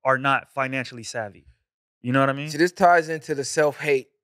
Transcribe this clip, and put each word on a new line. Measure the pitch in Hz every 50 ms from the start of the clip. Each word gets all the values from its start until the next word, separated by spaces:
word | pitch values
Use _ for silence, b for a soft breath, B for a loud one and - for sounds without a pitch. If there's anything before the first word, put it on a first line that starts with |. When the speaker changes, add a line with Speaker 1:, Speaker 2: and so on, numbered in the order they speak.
| _
Speaker 1:
are | 131 131
not | 131 135 139 135 127 - _ _
financially | 139 131 131 135 135 123 - 127 120 110
savvy. | - - 120 110 101 90 90 _ _ _ _ _ _ _ _ _ _ _ _
You | - 123 127
know | 135
what | 135 135
I | 135
mean? | 139 147 156
Speaker 2:
See, | 151
this | 147 165 180
ties | - - 190 175 175 170 160 156
into | 160 156 - - 151
the | 139 135
self-hate | - - 160 151 147 135 - 143 151 139 135 120 _ _ _